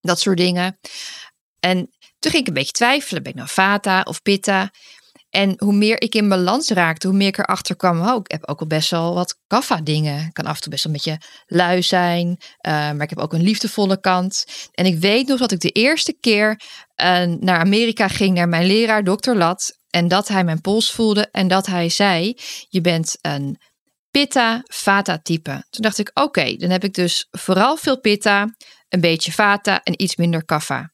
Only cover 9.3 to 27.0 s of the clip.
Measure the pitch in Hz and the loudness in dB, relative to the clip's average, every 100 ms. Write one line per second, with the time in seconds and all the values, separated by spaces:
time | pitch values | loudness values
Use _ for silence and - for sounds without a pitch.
9.3 | - _ 220 277 185 156 151 156 143 160 | -6 _ -2 0 -2 0 0 0 -4 -8
10.3 | - 139 151 - 147 - 147 - 156 - | -8 -8 -8 -8 -6 -4 -4 -4 -8 -10
11.3 | - _ 170 175 180 180 185 175 175 175 | -20 _ 0 2 2 2 2 2 0 -2
12.3 | 175 - _ - 151 147 147 151 151 156 | -4 -10 _ -4 -2 -2 -4 -6 -6 -4
13.3 | 160 175 214 226 - 196 190 - 180 185 | 0 2 0 -4 -2 0 2 2 0 0
14.3 | - - - - - 180 165 190 226 262 | -4 -8 -12 -14 0 0 2 2 2 2
15.3 | 262 247 190 175 - 247 320 - 285 - | 0 0 0 0 2 2 2 -2 -2 0
16.3 | 208 214 214 - - - - 180 180 175 | 2 2 0 -10 -20 -20 -2 2 2 2
17.3 | 170 185 175 170 208 233 226 202 - 196 | 0 2 2 4 4 2 0 -2 2 2
18.3 | 180 175 170 175 208 233 214 190 208 - | 2 2 2 2 4 2 2 2 0 0
19.3 | 226 170 185 - - _ 175 175 185 202 | 2 2 0 -8 -10 _ -2 2 2 2
20.3 | 196 175 160 170 214 220 - 226 208 208 | 0 0 0 0 0 0 0 2 2 0
21.3 | - 190 185 190 180 170 - 202 175 185 | 0 2 2 0 -2 -2 0 2 2 -2
22.3 | 240 - - - 190 170 165 160 - - | -6 -12 -14 -4 0 2 0 -2 -6 -6
23.3 | 143 139 - _ _ _ _ _ 277 285 | -6 -6 -10 _ _ _ _ _ 0 2
24.3 | 269 233 226 262 - - 196 196 160 - | 2 0 -2 -8 -4 2 2 2 -4 -2
25.3 | 165 143 139 - - 220 202 202 - 285 | -4 -4 -10 -12 -4 -4 -2 -4 -2 0
26.3 | 202 135 - 175 180 202 190 | 0 -2 -2 -2 -2 -2 -2